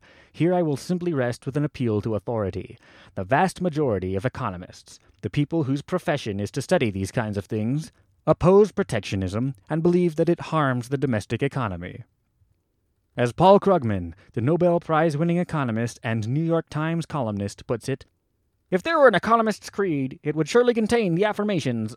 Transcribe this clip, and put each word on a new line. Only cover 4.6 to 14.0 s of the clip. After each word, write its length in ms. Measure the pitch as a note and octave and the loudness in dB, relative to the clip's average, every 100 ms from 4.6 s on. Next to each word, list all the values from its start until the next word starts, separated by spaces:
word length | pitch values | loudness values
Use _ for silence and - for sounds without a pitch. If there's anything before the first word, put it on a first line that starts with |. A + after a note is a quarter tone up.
| - - - - _ _ | -12 -18 -20 -20 _ _
the 100 | - | -4
people 320 | D3 C#3+ E3 | -2 -2 -2
whose 180 | B2+ C#3+ | -2 -2
profession 580 | - F3+ - D3 A2+ G2 | -2 -4 -2 -4 -4 -4
is 120 | G2+ | -4
to 100 | D3 | -6
study 300 | - F3+ A#2+ | 0 0 0
these 180 | F#2+ F#2+ | -2 -4
kinds 260 | - A2 G2+ | -2 -2 -4
of 100 | - | -4
things, 460 | A2 A2 D3 D#3+ - _ _ - | -4 -2 -4 -6 -16 _ _ -2
oppose 440 | D#3 E3+ G3 G#3+ | 2 4 6 4
protectionism 840 | - - A2+ - F#2+ F#2 G#2 C3+ - _ | 0 -4 -4 -4 -4 -2 -2 -4 -6 _
and 120 | D#3+ | -2
believe 360 | E3+ F3+ F3 D#3 | 2 2 2 0
that 120 | E3 | 0
it 220 | E3+ - | 0 -2
harms 380 | D#3 C#3 B2 A#2 | 0 0 0 -4
the 80 | C#3 | -4
domestic 440 | C#3 A2 - A#2+ | 0 -2 -2 -2
economy. 600 | C#3 C#3 A2+ F2 F2+ G2 - _ _ _ _ _ _ _ _ _ _ - | -2 -2 -4 -6 -10 -14 -18 _ _ _ _ _ _ _ _ _ _ -2
As 180 | A#2+ | -2
Paul 260 | - F3+ G3+ | 4 6 8
Krugman, 540 | G3 F3 A#2 G2 | 6 2 2 -2